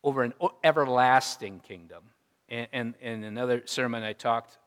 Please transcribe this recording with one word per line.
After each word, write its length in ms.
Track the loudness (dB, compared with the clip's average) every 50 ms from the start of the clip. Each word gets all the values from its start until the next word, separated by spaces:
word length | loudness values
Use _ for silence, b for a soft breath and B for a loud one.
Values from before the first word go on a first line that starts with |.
| 0
over 200 | 0 0 2 0
an 100 | -2 -2 _
o-, 120 | -2 -2 -2 _ 2
everlasting 960 | 4 4 4 2 2 4 4 6 6 6 6 4 2 -10 -8 -10 -12 -12 -14
kingdom. 420 | _ -18 -18 -18 -18 -20 -20 -20 _ -20 _ _ _ _ _ _ _ _
And, 180 | -8 -8 -8 -6 -6
and, 200 | -6 -6 -6 -8 _
and 220 | -10 -8 -8 -8 -8
another 400 | -10 -6 -4 -2 0 0 -2 -2
sermon 380 | -6 -4 -2 -2 -2 -2 -4 -6
I 80 | -8
talked 460 | -8 _ -2 0 0 0 -2 -8 -20 _ _